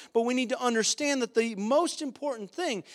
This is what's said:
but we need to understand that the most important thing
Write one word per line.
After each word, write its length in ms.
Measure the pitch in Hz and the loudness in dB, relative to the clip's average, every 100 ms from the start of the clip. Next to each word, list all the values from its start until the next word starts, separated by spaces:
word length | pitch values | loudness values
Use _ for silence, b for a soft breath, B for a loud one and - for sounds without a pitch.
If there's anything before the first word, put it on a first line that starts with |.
| B | B
but 140 | 226 233 | 0 2
we 80 | |
need 160 | 254 233 | 0 0
to 120 | 247 | 0
understand 600 | 247 226 208 - 294 277 | 0 2 2 0 0 0
that 120 | 233 | 0
the 200 | 226 233 | 0 0
most 480 | 202 208 285 339 - | -2 2 2 2 -2
important 480 | 294 208 285 233 196 | -8 -6 -6 -6 -8
thing 340 | - 349 208 B | -6 -4 -4 B